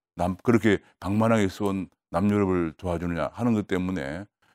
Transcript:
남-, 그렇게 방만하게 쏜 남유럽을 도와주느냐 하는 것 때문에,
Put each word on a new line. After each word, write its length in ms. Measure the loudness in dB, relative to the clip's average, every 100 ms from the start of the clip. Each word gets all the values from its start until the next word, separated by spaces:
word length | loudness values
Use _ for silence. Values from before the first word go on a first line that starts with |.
| _ -4
남-, 220 | -4 -2
그렇게 380 | 2 4 4 2 _ _
방만하게 480 | -4 2 4 4 2
쏜 380 | 0 -4 -4 -8 _ -6
남유럽을 640 | -2 0 2 2 0 -2 -6
도와주느냐 520 | -6 -4 -4 -4 -6
하는 200 | -2 0
것 140 | 0 0
때문에, 580 | -2 -2 -4 -6 -10 -12 _ _